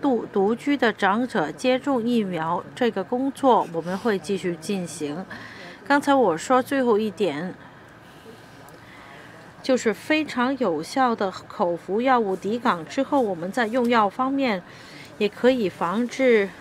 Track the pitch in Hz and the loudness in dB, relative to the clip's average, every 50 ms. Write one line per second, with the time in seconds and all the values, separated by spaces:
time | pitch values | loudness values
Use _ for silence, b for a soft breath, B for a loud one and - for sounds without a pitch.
0 | - 285 247 220 - - - 202 190 208 240 233 - 285 285 254 254 220 202 - | 0 0 0 0 -2 -2 0 2 2 2 0 0 0 -2 0 2 2 0 2 2
1 | 202 190 202 233 254 240 - 196 147 147 - - - 254 254 247 - 285 269 240 | 2 2 2 2 -2 -2 0 -2 -2 -2 -4 -2 0 0 0 2 0 0 0 0
2 | 214 240 240 226 208 185 180 160 160 165 175 190 - 143 139 - 254 226 - 196 | 0 2 0 0 0 0 -2 -4 -2 -2 -2 -4 -4 -8 -4 -2 -2 0 0 -2
3 | 185 - 247 247 269 277 - - 277 262 226 185 - 175 165 165 160 175 185 190 | -4 -4 -2 -2 -2 -2 -4 2 4 4 6 6 4 0 -4 -6 -4 -4 -6 -4
4 | - 233 202 185 - - 202 175 185 175 170 156 - - 202 185 175 165 - - | -2 -2 -2 -2 -2 -4 -4 -4 -2 -4 -6 -6 -6 -6 -4 -4 -4 -8 -8 -8
5 | 151 143 147 185 190 B B B B B B B B B B B B - 277 294 | -6 -6 -6 -8 -10 B B B B B B B B B B B B 2 2 2
6 | 285 285 277 269 240 185 156 160 - - 247 254 247 - 277 269 254 240 208 208 | 4 4 4 4 4 4 2 0 0 2 2 2 2 2 0 0 2 4 2 2
7 | 220 208 - - 208 165 139 151 180 185 - - - - - - - - - - | 2 -2 -2 -2 -2 -2 0 -4 -6 -8 -10 -12 -18 -20 -20 -20 -20 -20 -20 -20
8 | - - - - - 226 233 - - - - - - - - B B B B B | -20 -20 -20 -20 -20 -20 -20 -20 -20 -20 -20 -20 -20 -20 -20 B B B B B
9 | B B B B B B B B B B B - - - 254 233 - 226 196 - | B B B B B B B B B B B -10 0 0 0 2 2 0 -2 -2
10 | - - 311 311 302 294 - 247 240 262 277 - 247 185 156 147 165 - - 269 | -2 0 0 0 0 -2 -2 -2 0 -2 0 0 0 0 0 -2 -4 -4 0 2
11 | 262 240 226 - 208 185 - - - - - - 196 175 170 165 - - 190 226 | 2 2 2 0 -2 -4 -4 -8 -16 -14 -4 -2 0 0 0 -4 -4 -4 -2 0
12 | 247 269 254 240 220 190 185 180 - 196 226 240 240 233 180 170 156 - - 269 | 2 2 2 2 2 0 -2 -4 -2 -4 -4 0 0 0 0 0 -4 -6 -2 -2
13 | 262 - 294 277 240 202 185 156 170 190 - 254 233 214 233 262 240 240 247 226 | -2 2 2 2 2 2 -2 -4 -6 -6 -2 -2 -2 0 0 0 2 4 4 4
14 | 208 190 - - 254 269 277 277 269 240 202 180 B B B B B B B B | 4 2 0 -2 -2 -2 0 0 0 0 0 -2 B B B B B B B B
15 | B B B - 208 202 - - - 247 262 247 208 175 - - 185 170 185 226 | B B B -2 -2 -2 -2 2 4 4 4 4 0 -2 -2 -2 -4 -2 0 -2
16 | 247 226 - - 262 254 233 208 196 185 - - | -2 -4 -2 2 4 6 6 6 4 0 -4 -16